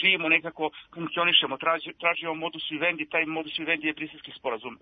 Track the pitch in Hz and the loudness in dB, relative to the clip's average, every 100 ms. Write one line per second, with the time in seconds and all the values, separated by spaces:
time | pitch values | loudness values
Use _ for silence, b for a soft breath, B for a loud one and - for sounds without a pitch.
0 | 190 185 160 165 165 160 156 B B 170 | 4 4 4 2 0 -4 -4 B B -8
1 | 151 170 175 170 139 131 160 165 170 - | -4 0 4 4 4 2 2 2 -2 -2
2 | 170 170 170 160 165 160 - 151 175 165 | 0 0 -2 -4 -4 -6 -6 0 0 0
3 | 147 165 160 160 156 - 156 165 156 151 | -2 0 0 -2 -4 -4 -2 0 0 -4
4 | 151 151 - - 131 113 120 113 | -8 -12 -16 -8 -4 -4 -6 -12